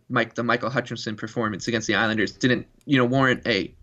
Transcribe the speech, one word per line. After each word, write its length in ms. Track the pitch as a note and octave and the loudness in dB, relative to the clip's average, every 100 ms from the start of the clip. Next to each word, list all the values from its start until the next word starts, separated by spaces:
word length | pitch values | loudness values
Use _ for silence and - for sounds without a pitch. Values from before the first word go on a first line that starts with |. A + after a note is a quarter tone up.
| - | -4
Mike, 240 | B2 A2+ | -2 0
the 80 | - | -2
Michael 280 | A#2 A#2 A2 | 0 0 0
Hutchinson 460 | C3 A#2 A#2 A2+ G#2+ | -4 -4 -8 -8 -8
performance 500 | A2+ B2 A2 F#2 - | -6 -4 -2 -4 -2
against 180 | A2+ - | -2 0
the 80 | |
Islanders 380 | G2+ A2 A2 F#2+ | 2 2 0 -2
didn't, 340 | - B2+ A2+ - _ | 0 0 0 -4 _
you 140 | - C3+ | 0 2
know, 60 | A#2+ | 4
warrant 400 | C3+ C3 A#2+ - | 4 2 2 0
a 220 | G2+ - - | -2 -4 -10